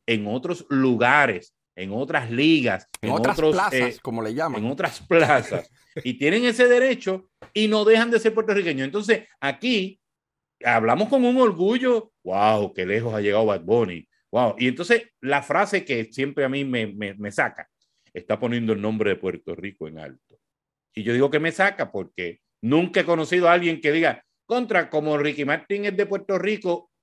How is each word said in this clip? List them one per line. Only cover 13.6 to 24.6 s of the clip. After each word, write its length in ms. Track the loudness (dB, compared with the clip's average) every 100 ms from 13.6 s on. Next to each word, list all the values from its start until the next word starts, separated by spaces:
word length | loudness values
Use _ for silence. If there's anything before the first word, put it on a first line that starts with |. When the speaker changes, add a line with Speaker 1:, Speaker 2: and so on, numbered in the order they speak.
Speaker 1:
Bunny". 440 | 0 0 0 -4 -14 _ _
Wow. 260 | 0 0 0
Y 100 | -2
entonces, 400 | -2 0 0 -2 _
la 220 | -2 -2
frase 420 | 0 0 0 -2
que 200 | -2 -4 -4
siempre 320 | -6 -4 -2
a 40 | -2
mí 160 | -2
me, 220 | -4 -4 -4
me, 280 | -8 -10
me 160 | -10 -8
saca, 380 | -4 -4 -6 -20 _ _ _ _
"Está 240 | -12 -6 -4
poniendo 340 | -2 -2 -2
el 80 | -2
nombre 300 | -2 -2 -2
de 60 | -2
Puerto 380 | -4 -8 -10
Rico 340 | -8 -8 -8 -14
en 100 | -14
alto". 400 | -16 -18 _ _ _ _ _ _ _
Y 80 | -8
yo 100 | -2
digo 180 | 2 2
que 100 | 2
me 120 | 0
saca 380 | 0 0 -2 -6
porque 500 | -8 -10 -8 -10 -10 _ _
nunca 380 | 0 2 2 0
he 40 |
conocido 440 | 0 0 0 2 4
a 40 |
alguien 260 | 4 2 -2
que 120 | 0
diga, 320 | 2 0 -2 _ _ -6
"Contra, 420 | -4